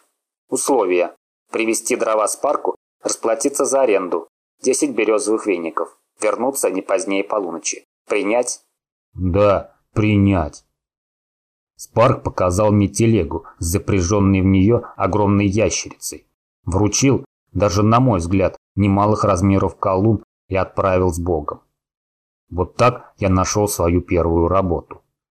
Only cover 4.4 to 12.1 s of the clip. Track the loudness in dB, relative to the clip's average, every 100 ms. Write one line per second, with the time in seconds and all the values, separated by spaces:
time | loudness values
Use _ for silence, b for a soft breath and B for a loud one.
4.4 | _ _ -2 0 -2 0 0 0 0 -2
5.4 | -2 -4 -4 -8 -10 _ _ -6 -4 -2
6.4 | -4 -2 -2 -2 -4 -4 -2 -4 -4 -4
7.4 | -4 -8 -10 -12 -14 _ -6 -4 -2 -2
8.4 | -2 -8 _ _ _ _ _ -6 -2 2
9.4 | 2 2 -4 _ _ -2 0 2 4 2
10.4 | -2 -8 _ _ _ _ _ _ _ _
11.4 | _ _ _ -20 -4 2 2